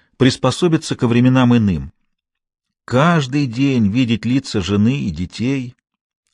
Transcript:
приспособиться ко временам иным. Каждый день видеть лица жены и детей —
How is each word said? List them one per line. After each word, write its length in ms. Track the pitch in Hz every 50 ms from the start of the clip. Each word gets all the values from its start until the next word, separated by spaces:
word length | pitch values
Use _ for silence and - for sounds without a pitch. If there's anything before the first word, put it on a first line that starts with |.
| _ _ _
приспособиться 800 | - 127 131 - - - 127 120 - 180 170 160 151 - - 139
ко 140 | - 131 117
временам 460 | 120 120 123 127 127 131 127 120 120
иным. 340 | 120 107 101 87 73 67 - - _ _ _ _ _ _ _ _ _ _ _ _ _ _ _ _ _ _
Каждый 640 | - 117 127 151 175 175 160 139 123 135 147 147
день 420 | 123 110 123 139 139 131 120 110 98
видеть 360 | 104 131 131 113 117 107 -
лица 360 | 117 127 139 - - - 107
жены 400 | 85 90 101 101 104 117 135 143
и 80 | 135 107
детей — 680 | 76 78 90 82 - - 110 131 139 135 123 123 - _ _ _ _ _ _ _ _ _ _ _